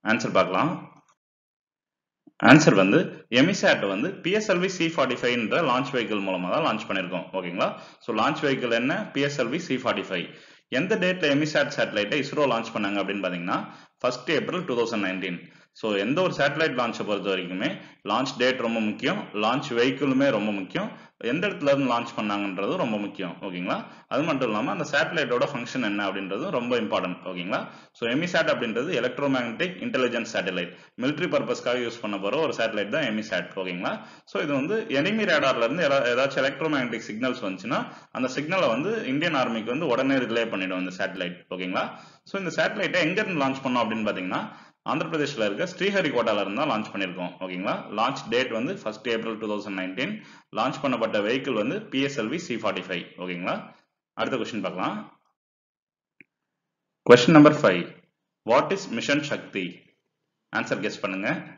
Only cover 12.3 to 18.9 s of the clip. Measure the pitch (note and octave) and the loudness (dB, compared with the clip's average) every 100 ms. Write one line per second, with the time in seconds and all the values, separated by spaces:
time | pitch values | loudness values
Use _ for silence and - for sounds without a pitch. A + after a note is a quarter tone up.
12.3 | D3 C#3+ A2+ A2+ A2+ G2+ G2+ F#2+ G2+ F#2 | 0 2 2 -2 -4 -2 -2 -2 -2 -2
13.3 | F2 F2 B2 A3 - - _ B2 B2+ - | -4 -4 -4 -6 -16 -20 _ -4 -2 -2
14.3 | D3+ G#2+ F3+ C#3 A#2+ A2+ A2+ G2 F#2 F#2 | -2 0 -4 -2 0 0 0 -2 -2 -4
15.3 | F2 - - _ - A2 G2 G#2+ D#3 F3+ | -6 -12 -20 _ -8 -2 0 2 2 2
16.3 | C#3+ C#3+ D3 D#3 B2+ A#2 G#2+ G2+ G2+ G2 | 2 0 2 0 0 -2 -2 -4 -2 0
17.3 | F#2+ F2+ F#2 C#3 G3+ - - G2 A2+ C3+ | -2 -2 -4 -4 -6 -14 -14 -2 -2 -2
18.3 | - B2+ B2+ A#2 A2+ G#2+ | 0 0 2 -2 0 -2